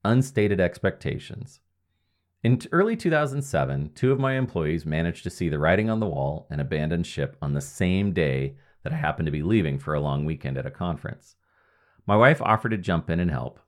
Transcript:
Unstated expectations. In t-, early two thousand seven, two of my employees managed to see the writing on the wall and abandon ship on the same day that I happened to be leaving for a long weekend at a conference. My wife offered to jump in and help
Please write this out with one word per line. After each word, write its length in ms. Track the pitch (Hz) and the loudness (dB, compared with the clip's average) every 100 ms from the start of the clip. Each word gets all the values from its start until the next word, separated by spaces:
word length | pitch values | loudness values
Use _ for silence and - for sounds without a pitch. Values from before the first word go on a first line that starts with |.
Unstated 580 | 107 123 131 - 104 95 | 4 2 2 2 2 2
expectations. 1000 | 87 - 98 - - - - - - - _ _ _ _ _ _ _ _ | 0 0 -2 -2 -6 -6 -10 -14 -14 -18 _ _ _ _ _ _ _ _
In 160 | 120 123 | 2 2
t-, 100 | - | 2
early 260 | 170 214 226 | 2 2 0
two 140 | 180 | 2
thousand 320 | 156 147 139 | 2 2 -2
seven, 480 | 139 76 67 69 76 | -2 0 0 -2 -6
two 180 | - 123 | 0 2
of 80 | 135 | 2
my 140 | 131 | 2
employees 500 | 131 131 90 76 82 | 0 -2 0 0 -2
managed 400 | 76 76 85 80 | -2 0 -2 -2
to 60 | 87 | -8
see 180 | - 87 | -4 -2
the 100 | 73 | 2
writing 300 | 76 95 110 | 4 4 2
on 120 | 110 | 0
the 60 | 107 | -2
wall 400 | 76 69 76 - | -2 -4 -4 -6
and 100 | 73 | -6
abandon 420 | 69 76 78 85 | -2 -2 0 -2
ship 340 | 82 - 69 - | -4 -4 -6 -4
on 140 | 73 | -4
the 80 | 71 | -4
same 500 | 69 - 90 92 101 | -6 -2 0 2 0
day 440 | 87 73 67 69 - _ _ | 2 0 0 -4 -8 _ _
that 80 | - | -6
I 40 | - | -4
happened 300 | 76 - 80 | -4 -2 -4
to 60 | |
be 100 | 76 | -2
leaving 360 | 78 110 78 69 | 2 2 2 -2
for 160 | - | -2
a 60 | 73 | -2
long 260 | 73 71 76 | -2 -2 -2
weekend 320 | 76 - 67 | -4 -6 -6
at 80 | 65 | -8
a 40 | |
conference. 640 | - 87 78 - - _ _ _ _ _ _ _ _ - | -6 -6 -6 -8 -12 _ _ _ _ _ _ _ _ 2
My 80 | |
wife 280 | 104 123 151 | 6 6 4
offered 260 | - 110 117 | 2 2 2
to 80 | 107 | -2
jump 320 | 90 85 73 | 0 -2 0
in 100 | 85 | 0
and 120 | 87 | 0
help 280 | 67 62 - | -2 -6 -12